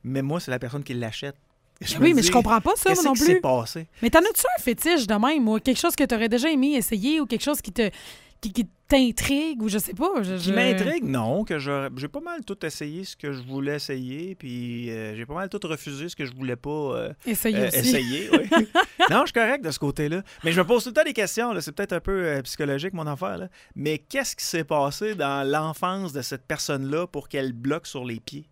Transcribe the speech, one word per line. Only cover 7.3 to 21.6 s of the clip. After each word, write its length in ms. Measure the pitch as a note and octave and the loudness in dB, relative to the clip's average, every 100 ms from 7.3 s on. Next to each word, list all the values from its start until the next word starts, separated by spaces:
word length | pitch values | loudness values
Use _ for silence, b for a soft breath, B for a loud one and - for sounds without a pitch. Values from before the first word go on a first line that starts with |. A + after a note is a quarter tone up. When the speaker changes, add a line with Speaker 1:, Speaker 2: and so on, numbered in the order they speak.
| A3+ | -2
Speaker 2:
chose 180 | C#4 D4 | 0 -2
qui 120 | - | -4
te, 180 | F#3+ G#3 B B B B B | -2 -2 B B B B B
qui, 120 | G#3+ | -6
qui 140 | G#3+ G#3 _ _ | -4 -4 _ _
t'intrigue, 720 | C#4 B3 A3 - C#4 D#4+ C4 | 4 4 0 0 0 0 -2
ou 60 | G#3+ | -2
je 80 | G3+ | -2
sais 140 | - | -4
pas, 300 | F#3+ E4 F4 | -2 0 0
je, 140 | F#3 F#3 | -2 -2
Speaker 1:
Qui 80 | |
Speaker 2:
je 80 | F3 | 0
Speaker 1:
m'intrigue, 480 | G#3 B3+ F#3 F#3+ E4 | 2 4 2 0 0
non, 400 | F#3+ C3 A2+ E3 | -2 -2 0 0
que 140 | A3 D#3+ | 0 -4
je, 320 | C#3 C#3+ C3+ B2+ | -2 -4 -4 -6
j'ai 120 | C#3+ | -8
pas 120 | C#4 | -8
mal 240 | E4+ E4+ | -10 -10
tout 200 | - G3 | -10 -8
essayé 400 | D#3+ - D3 E3 | -8 -8 -10 -10
ce 100 | F#3+ - | -12 -10
que 160 | D3 | -8
je 100 | C3+ | -8
voulais 320 | B2 C3+ C#3 D3 | -8 -4 -4 -4
essayer, 600 | - C3 B2+ C#3 F3+ F#3 | -6 -6 -6 -8 -10 -12
puis, 520 | C3 B2 A#2+ A#2+ A#2+ | -10 -8 -8 -8 -8
euh, 260 | A2+ A2 G#2+ | -8 -8 -10
j'ai 100 | A#2 | -10
pas 80 | |
mal 140 | D#3+ F#3+ | -8 -8
tout 100 | G3+ | -8
refusé 440 | E3+ D#3 - C#3 E3+ | -6 -8 -8 -10 -10
ce 60 | - | -8
que 80 | |
je 80 | C#3 | -10
voulais 220 | B2+ C3 B2 | -6 -6 -6
pas, 140 | C#3+ | -6
euh, 420 | D3+ C#3+ B2 A#2 D3+ - | -4 -4 -4 -6 -8 -4
Speaker 2:
Essayer 300 | G#3+ A3+ G#3 | -2 0 2
Speaker 1:
euh, 80 | G3+ | 2
Speaker 2:
aussi. 80 | C3+ | 2
Speaker 1:
essayer, 520 | B3 A#3+ A#3+ E3+ G3+ | 4 2 0 -4 2
oui. 160 | D#4+ G3 | 2 6
Speaker 2:
<laughs> 600 | E4 A3 E4+ G#4 - F#4 | 2 4 2 0 2 4
Speaker 1:
Non, 100 | A#3 | 4
je 60 | D#4 | 4
suis 60 | |
correct 280 | A#3+ A3+ C#4+ | 2 2 0
de 60 | E3+ | -2
ce 80 | C#3 | -4
côté-là. 440 | D3 C3+ D3 F3 - B | -4 -2 -2 -4 -8 B
Mais 60 | E3 | 0
je 80 | E3+ | 2
me 60 | F3 | 4
pose 160 | A#3+ | 4
tout 60 | A#3+ | 4
le 40 | |
temps 100 | A#3 | 2
des 80 | D#4 | 2
questions, 400 | A3+ G3 - A#3+ | 0 -2 0 -2
là. 80 | F#3+ | -2